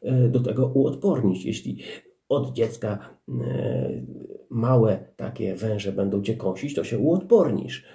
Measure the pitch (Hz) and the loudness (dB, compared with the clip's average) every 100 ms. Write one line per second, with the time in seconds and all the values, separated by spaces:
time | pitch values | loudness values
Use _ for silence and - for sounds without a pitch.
0 | - 127 123 123 123 113 127 135 - - | 0 4 4 4 0 0 2 2 2 0
1 | 202 - 98 90 - - - - - - | 0 2 2 0 -2 -6 -6 -10 -12 -16
2 | - _ - 135 127 123 110 - 110 101 | -20 _ -2 -2 -2 -2 -2 -2 -6 -6
3 | - - - 123 - - - - - - | -10 -20 -10 -6 -4 -2 -2 -2 -4 -6
4 | - - - - - 113 120 127 110 95 | -10 -14 -16 -18 -8 -2 4 6 6 2
5 | - - 95 - 95 92 110 104 98 98 | -4 -12 -10 -6 -6 -2 -2 -2 -2 -2
6 | 98 101 98 - 95 - 143 - - 104 | 0 0 -2 -2 -2 -4 -4 -4 -2 0
7 | 143 185 - 226 151 98 - - - | 2 2 6 6 6 0 -4 -10 -16